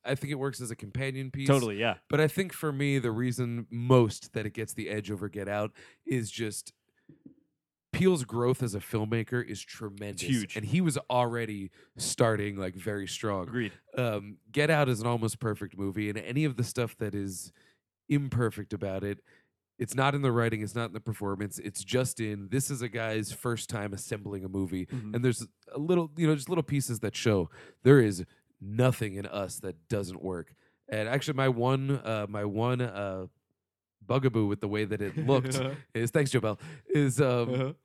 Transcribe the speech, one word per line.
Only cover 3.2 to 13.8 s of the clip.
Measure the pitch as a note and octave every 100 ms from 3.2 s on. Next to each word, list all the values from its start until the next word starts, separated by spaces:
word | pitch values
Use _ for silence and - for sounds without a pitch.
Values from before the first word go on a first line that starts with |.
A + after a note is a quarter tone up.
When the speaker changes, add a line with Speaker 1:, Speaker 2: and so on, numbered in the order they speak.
| B2+ A#2+ A#2+ A#2+ A2
Speaker 1:
most | A#2+ B2 B2+ A2 - -
that | A2+
it | G#2
gets | A2+ G#2+
the | - F#2
edge | G#2+ F#2+
over | G2+ G2
Get | G2+ G2
Out | G#2 G#2+ - - _
is | - B2+ A2
just | - A2 - - _ _ _ - - - _ _ _ _ _ _
Peele's | - F#3 F3
growth | A#2+ A2+ A#2+ C3
as | A#2+
a | G2
filmmaker | - A2 G#2+ A2+ A2 B2
is | - G2+
tremendous. | - - G#2+ G2 G#2 F#2
Speaker 2:
It's | - B2+
huge. | F#2+ A2+
Speaker 1:
And | G#2
he | F3
was | F3 C#3+ -
already | B2 A#2+ A#2 A2+ G#2 F#2+ _ _ A#2+
starting, | - - A#2 G#2+ G2+ G2
like, | F#2
very | F#2 F#2 G2+ G2
strong. | - A2 G2
Speaker 2:
Agreed. | F2 A#2+ G#2+ -